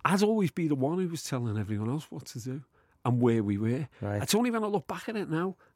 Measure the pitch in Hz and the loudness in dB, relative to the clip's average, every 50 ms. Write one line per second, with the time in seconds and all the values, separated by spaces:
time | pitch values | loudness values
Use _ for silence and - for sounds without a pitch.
0 | - - 180 196 208 208 226 220 196 156 - - 170 156 147 135 131 143 165 185 | 2 2 4 4 4 4 4 4 2 0 0 0 0 0 2 2 2 2 2 0
1 | 185 170 170 147 - - 143 127 120 113 104 107 104 92 107 101 107 113 131 156 | -2 -2 -4 -6 -6 -4 -2 -2 -2 0 -2 -2 -2 -2 -2 -2 -2 -2 -2 -4
2 | 147 - - 156 127 - - 123 104 123 131 143 135 _ _ _ _ _ _ _ | -6 -8 -14 -14 -14 -12 -12 -10 -8 -8 -8 -10 -10 _ _ _ _ _ _ _
3 | - 127 123 120 120 120 117 113 104 101 104 101 107 113 120 104 151 - _ - | -2 0 2 4 4 4 4 4 2 2 0 0 0 0 0 -2 -4 -6 _ -6
4 | 104 101 101 104 110 - - 214 240 247 233 226 214 208 202 190 - - 190 175 | -4 -2 -2 -2 0 2 2 2 2 2 0 -2 -2 0 -2 -2 -2 -4 -8 -8
5 | - - 220 214 185 - 156 160 175 190 180 _ _ _ _ | -6 -6 -6 -4 -4 -2 -2 -2 -2 -2 -4 _ _ _ _